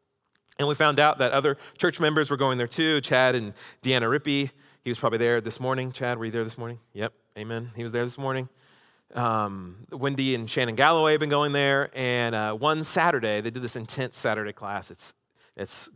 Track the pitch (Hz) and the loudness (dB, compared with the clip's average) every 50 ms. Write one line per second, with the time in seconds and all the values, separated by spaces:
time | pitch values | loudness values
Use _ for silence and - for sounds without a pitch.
0 | _ _ _ _ _ _ _ _ _ _ - - 143 147 147 - 156 151 143 139 | _ _ _ _ _ _ _ _ _ _ -6 -4 -2 0 2 4 4 4 6 6
1 | 147 151 - - 131 123 - 139 135 151 139 - - - - - - 175 - - | 6 6 6 4 2 2 4 4 2 2 0 -2 -4 -18 -8 0 0 0 2 2
2 | 165 151 151 156 151 139 143 127 139 131 127 123 120 113 - - 160 156 156 147 | 2 2 4 2 2 0 0 0 2 2 2 0 -2 -2 -2 0 0 2 2 2
3 | 127 - 143 127 127 127 127 123 113 101 104 - - - - _ - 131 131 123 | 0 2 4 6 6 6 4 2 -2 -4 -10 -14 -18 -20 -16 _ -2 0 2 2
4 | 113 113 131 151 - 151 143 139 139 135 - _ _ _ _ _ - 123 120 - | 2 2 0 0 0 0 0 0 0 -2 -6 _ _ _ _ _ -8 -8 -4 -2
5 | - 117 110 113 120 117 120 117 107 113 110 - 131 127 131 131 127 131 127 - | 0 0 2 2 2 4 2 2 0 -2 -6 -4 -2 -2 -2 -2 -2 -6 -6 -6
6 | 131 120 123 113 113 113 110 117 113 110 110 - 117 117 120 117 _ _ - 101 | -4 -4 -4 -2 -4 -4 -4 -4 -4 -4 -6 -10 -10 -10 -10 -12 _ _ -10 -6
7 | 107 113 - _ _ _ - 104 107 113 117 113 117 123 107 117 117 117 113 120 | -6 -6 -6 _ _ _ -14 -12 -10 -8 -8 -8 -8 -10 -10 -10 -8 -4 -2 -2
8 | 120 123 123 139 139 135 131 131 127 127 _ _ _ _ _ _ _ _ _ _ | -2 -4 -4 -6 -6 -4 -4 -4 -6 -8 _ _ _ _ _ _ _ _ _ _
9 | _ _ - 123 123 117 113 110 107 101 98 95 92 90 87 104 127 - 123 135 | _ _ -4 -2 0 0 2 0 0 -2 -4 -8 -12 -12 -14 -16 -18 -14 -10 -4
10 | 131 139 139 135 135 135 131 117 113 113 - 139 127 120 110 113 139 156 170 165 | -2 -2 -2 0 0 0 0 -2 -2 -4 -2 0 0 0 2 4 4 4 6 6
11 | 156 156 156 151 156 147 147 143 147 147 143 143 139 139 139 139 143 - - 131 | 4 4 4 2 2 2 2 2 2 2 2 2 2 4 2 2 0 -2 -4 -4
12 | 131 123 123 123 120 120 113 107 107 107 110 110 127 151 156 156 156 - - 185 | -2 0 0 0 0 0 0 -2 -2 -2 -4 -2 0 0 0 0 -2 -2 0 2
13 | 160 175 165 131 113 107 104 104 107 117 113 127 123 113 - 123 110 - - - | 4 4 2 2 0 0 -2 -2 -2 -4 -6 -6 -8 -8 -8 -8 -10 -10 -6 -6
14 | 131 120 - - - 120 107 107 104 104 101 - 107 98 101 98 92 - 87 - | -6 -6 -6 -4 -2 -2 -2 -2 -4 -6 -8 -10 -10 -8 -8 -8 -10 -12 -14 -16
15 | - - - _ _ _ _ _ _ _ _ - 95 - - - - - - | -16 -16 -18 _ _ _ _ _ _ _ _ -12 -10 -10 -8 -10 -12 -14 -10